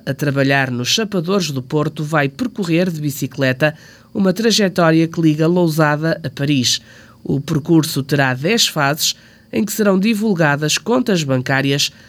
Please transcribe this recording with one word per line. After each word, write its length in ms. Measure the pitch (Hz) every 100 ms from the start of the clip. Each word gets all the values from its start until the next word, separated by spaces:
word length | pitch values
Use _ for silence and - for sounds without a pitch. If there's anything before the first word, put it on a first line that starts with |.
| -
a 80 |
trabalhar 560 | 135 143 135 135 139 131
nos 200 | 120 123
Chapadores 600 | - 220 196 160 202 156
do 140 | 135
Porto, 400 | 123 151 151 151
vai 260 | 151 160 139
percorrer 640 | 139 247 - 175 165 185
de 100 | 160
bicicleta 720 | 147 - 131 - 135 131 151 151 - - -
uma 200 | - 190
trajetória 760 | 185 226 208 196 - 165 160 160
que 120 | 165
liga 280 | 160 151 160
Lousada 760 | 180 170 156 151 147 160 165
a 60 | 143
Paris. 500 | - 139 143 120 - - - - -
O 180 | - 147
percurso 640 | 139 160 147 165 151 -
terá 320 | 135 147 135 127
dez 320 | 151 226 -
fases, 480 | 156 139 156 - - - - _
em 140 | 226 208
que 80 |
serão 240 | - 208 190
divulgadas 800 | 208 214 220 175 156 143 151 -
contas 460 | - 247 247 185
bancárias 680 | 147 131 127 135 139 139 - -